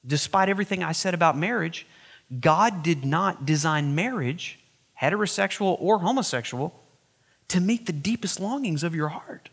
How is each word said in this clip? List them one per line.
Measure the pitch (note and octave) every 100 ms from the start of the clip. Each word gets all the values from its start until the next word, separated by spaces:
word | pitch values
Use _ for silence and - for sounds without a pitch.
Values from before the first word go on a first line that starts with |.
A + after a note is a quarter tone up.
| B2+
despite | C#3+ - F#3+ F#3+
everything | G3 G3 F#3+
I | E3
said | E3 F#3+
about | F3 E3 C#3
marriage, | F#3 A#3+ E3 - - - - - _ B2+
God | D#3 D#3 A3+ F#3+
did | D#3 D3+
not | C3+ D#3+ F#3+ - C#3
design | D3+ D#3 D3+ C#3+
marriage, | D3 A3+ A#3+ B2+ E3 - - _ _ _ -
heterosexual | C3+ G3+ G#3 - G3 - G3 F3
or | F3 G#3+
homosexual, | F3 C4 F#3+ B2+ A#2 B2 D#3 - _ _ _ _ _ _ -
to | F#3
meet | F#3 A#3 G#3
the |
deepest | D3+ D3+ A#3 F#3+ -
longings | G3 C#4 B3 D3
of | E3+
your | D#3+ D3+
heart. | D#3 - - -